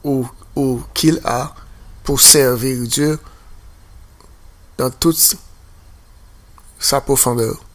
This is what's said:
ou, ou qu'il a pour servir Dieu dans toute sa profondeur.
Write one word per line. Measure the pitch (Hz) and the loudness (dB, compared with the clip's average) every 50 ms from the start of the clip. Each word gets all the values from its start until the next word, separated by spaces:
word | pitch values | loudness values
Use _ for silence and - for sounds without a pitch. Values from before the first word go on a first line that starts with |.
ou, | - 147 139 131 127 123 - - - - - | -2 -2 -2 -2 -2 -6 -10 -18 -20 -8 -4
ou | 143 139 135 123 117 - - - | -2 -2 0 -2 -4 -6 -8 -6
qu'il | - - 160 165 - - | 2 2 2 2 2 -2
a | - 117 127 135 151 - - - - - - - - - - | -2 -2 -2 -4 -8 -12 -18 -20 -20 -20 -20 -20 -20 -20 -10
pour | - - 143 135 | -6 -4 2 4
servir | - - - 151 135 127 123 117 123 135 131 123 120 | 6 6 6 6 6 4 2 0 -2 -4 -2 -4 -4
Dieu | 117 - 143 147 151 156 156 - - - - - - - - - - - - - - - - - - - - - - - - - - - - - - - - | -4 -2 0 0 0 0 -4 -8 -20 -20 -20 -20 -20 -20 -20 -20 -20 -20 -20 -20 -20 -20 -20 -20 -20 -20 -20 -20 -20 -20 -20 -20 -20 -20 -20 -20 -20 -6 -4
dans | 123 127 | -4 -4
toute | 123 - - 165 160 - - - - - - - - - - - - - - - - - - - - - - - - - - - - - - - - - | -4 0 0 0 2 2 0 0 0 -4 -10 -20 -20 -20 -20 -20 -20 -20 -20 -20 -20 -20 -20 -20 -20 -20 -20 -20 -20 -20 -20 -20 -20 -20 -20 -20 -14 -6
sa | - - 139 139 | -2 -2 -2 -2
profondeur. | - - 139 127 - 123 120 120 113 113 - - - - | 0 0 0 2 2 0 0 0 -2 -2 -4 -8 -14 -20